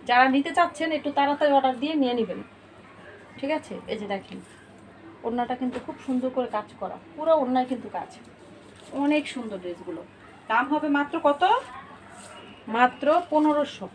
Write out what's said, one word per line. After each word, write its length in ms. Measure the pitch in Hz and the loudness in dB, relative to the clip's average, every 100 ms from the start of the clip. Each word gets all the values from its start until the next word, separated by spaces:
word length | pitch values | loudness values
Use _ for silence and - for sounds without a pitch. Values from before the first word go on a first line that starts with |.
| - | 4
যারা 160 | 240 262 269 | 6 6 4
নিতে 160 | 285 302 | 2 2
চাচ্ছেন 320 | 339 - 320 311 | 2 2 -2 -2
একটু 120 | 294 285 | -2 0
তাড়াতাড়ি 340 | 277 285 302 277 | 2 4 4 4
অর্ডার 180 | 262 254 | 4 0
দিয়ে 140 | 285 320 | -2 0
নিয়ে 120 | 254 240 | 0 0
নেবেন, 200 | 208 170 104 - - - - - - - - - | -2 -6 -12 -18 -20 -20 -20 -20 -20 -20 -20 -10
ঠিক 120 | 277 302 | -4 -4
আছে? 160 | - - - | -4 -14 -8
এই 60 | 202 | -6
যে 60 | 202 | -4
দেখেন 260 | 196 190 - - - - - - - - - - | -6 -6 -16 -16 -20 -20 -20 -20 -20 -20 -10 -6
ওড়নাটা 300 | 240 240 254 | -4 -4 -2
কিন্তু 160 | 254 247 - | -4 -6 -10
খুব 100 | 311 - | -14 -4
সুন্দর 240 | 254 254 254 | -2 -2 -2
করে 120 | 233 214 | -4 -4
কাজ 100 | 208 - | -8 -10
করা, 160 | 190 - - - | -10 -10 -16 -6
পুরো 180 | 311 320 | 2 4
ওড়নায় 260 | 254 254 254 | 4 0 0
কিন্তু 160 | 247 208 185 | -4 -6 -10
কাজ, 120 | - - - - - - - - - - | -10 -14 -20 -20 -20 -20 -20 -20 -12 -2
অনেক 200 | 285 302 294 | 2 2 0
সুন্দর 240 | - 226 190 | -8 -8 -8
ড্রেসগুলো। 400 | 180 175 180 165 - - - - - | -8 -10 -10 -10 -12 -20 -20 -20 0
দাম 140 | 226 277 | 0 2
হবে 140 | 302 302 285 | 0 2 0
মাত্র 180 | 285 330 302 | 0 0 2
কত? 160 | 285 370 480 - - - - - - - - - - - 220 | 4 4 2 0 -16 -18 -20 -20 -20 -20 -20 -20 -20 -6 2
মাত্র 280 | 247 - 285 330 349 | 2 2 2 2 2
পনেরোশো। 540 | 302 302 294 285 - 180 | 2 4 4 0 -4 -14